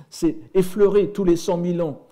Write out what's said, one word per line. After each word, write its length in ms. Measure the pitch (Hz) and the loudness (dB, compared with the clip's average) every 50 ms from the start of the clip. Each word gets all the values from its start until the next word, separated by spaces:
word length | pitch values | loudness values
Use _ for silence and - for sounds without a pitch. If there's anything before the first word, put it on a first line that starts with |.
| 151 _ | -20 _
c'est 280 | - - 175 160 147 - - - - | -6 -2 -2 -2 -2 -2 -8 -4 0
effleurer 580 | 190 180 185 - 214 202 196 190 208 190 - | 0 0 0 2 2 4 4 4 4 2 0
tous 120 | - - 202 | -2 -2 0
les 120 | 175 170 | 2 0
cent 200 | 165 - - 180 | 0 0 -2 -4
mille 240 | 170 175 175 175 170 | -2 -2 -2 -2 -2
ans, 200 | 170 151 131 - - _ | -4 -6 -6 -10 -16 _